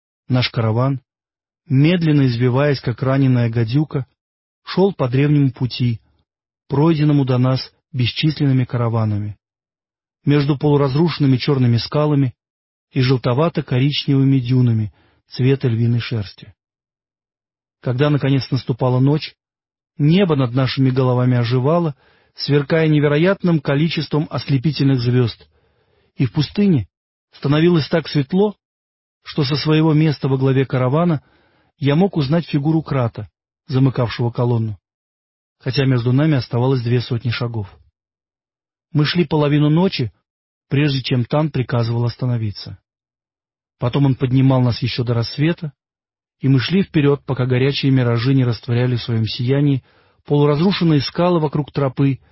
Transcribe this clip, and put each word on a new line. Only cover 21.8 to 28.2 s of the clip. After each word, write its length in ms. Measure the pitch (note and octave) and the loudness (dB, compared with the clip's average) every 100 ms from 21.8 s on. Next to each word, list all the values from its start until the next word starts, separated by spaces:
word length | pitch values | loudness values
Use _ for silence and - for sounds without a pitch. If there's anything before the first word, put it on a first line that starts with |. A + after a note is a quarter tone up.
| E3 - _ _ _ - | -2 -6 _ _ _ -12
сверкая 520 | - C#3+ C#3 E3 D#3+ | -2 -2 0 0 2
невероятным 720 | D3+ D3 D3 F3+ G3 F3+ D#3+ | 2 2 2 2 0 0 0
количеством 680 | - C#3 D#3+ E3 C#3+ D3 E3 | 0 0 -2 -4 -4 -4 -4
ослепительных 720 | C#3+ - C3+ D#3 C#3 C#3 C3+ | -8 -2 -2 -2 0 0 0
звезд, 480 | B2 B2 A#2 - _ _ _ _ _ _ _ - | 0 0 0 -4 _ _ _ _ _ _ _ -4
и 100 | C3 | -4
в 60 | |
пустыне 560 | D#3 C#3+ - G3+ D3 F#2+ _ _ _ _ | -2 -4 0 2 2 -2 _ _ _ _
становилось 560 | - C#3+ D3+ E3+ E3+ C3 | -8 -2 2 4 2 0
так 180 | E3+ - | -4 -2
светло, 480 | D3 | -4